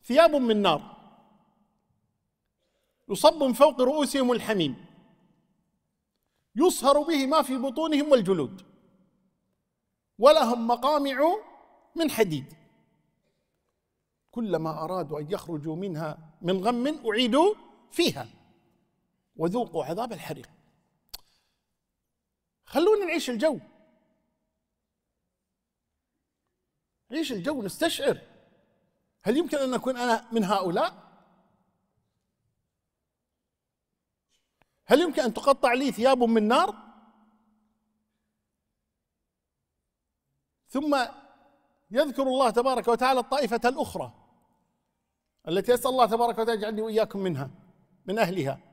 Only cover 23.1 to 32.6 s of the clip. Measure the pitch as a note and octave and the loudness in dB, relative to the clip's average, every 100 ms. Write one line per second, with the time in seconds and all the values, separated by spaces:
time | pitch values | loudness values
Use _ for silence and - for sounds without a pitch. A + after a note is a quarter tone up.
23.1 | D#4+ - A#3 D#4 B3 - _ _ _ _ | -4 -4 -2 -2 -2 -12 _ _ _ _
24.1 | _ _ _ _ _ _ _ _ _ _ | _ _ _ _ _ _ _ _ _ _
25.1 | _ _ _ _ _ _ _ _ _ _ | _ _ _ _ _ _ _ _ _ _
26.1 | _ _ _ _ _ _ _ _ _ _ | _ _ _ _ _ _ _ _ _ _
27.1 | D4 D4 A3 F3+ D4 G3 - D#4+ - C#4 | -8 -6 -6 -6 -6 -8 -4 -4 -2 -2
28.1 | F3+ - _ _ _ _ _ _ _ _ | -4 -10 _ _ _ _ _ _ _ _
29.1 | _ - C4 E4 D4 C4 B3 B3+ B3 B3 | _ -2 -2 -2 -4 -2 -4 -4 -4 -2
30.1 | A3+ - A3+ F#3 G3+ F#3+ F#3+ E4+ - - | -2 -2 -4 0 -2 -2 -2 -4 -6 -20
31.1 | _ _ _ _ _ _ _ _ _ _ | _ _ _ _ _ _ _ _ _ _
32.1 | _ _ _ _ _ | _ _ _ _ _